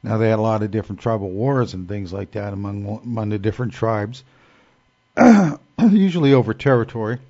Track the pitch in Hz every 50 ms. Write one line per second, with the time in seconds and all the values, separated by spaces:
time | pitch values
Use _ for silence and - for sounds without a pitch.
0 | - 120 113 110 113 110 110 107 107 113 110 107 104 104 98 110 101 - 104 -
1 | - 117 113 107 98 95 90 98 117 135 139 131 120 - 90 92 92 87 101 104
2 | 98 85 92 98 98 - - 104 101 104 101 98 101 101 101 101 101 101 107 110
3 | - 123 120 113 110 104 104 104 98 107 101 - 127 113 - - - 113 113 104
4 | 101 104 127 - _ _ _ _ _ _ _ _ _ _ _ _ _ _ _ _
5 | _ _ _ - 233 247 226 202 190 156 143 - _ _ _ - 214 226 196 220
6 | 190 190 165 175 151 139 139 131 117 107 107 - - 143 131 120 113 - - 117
7 | 110 107 123 127 - _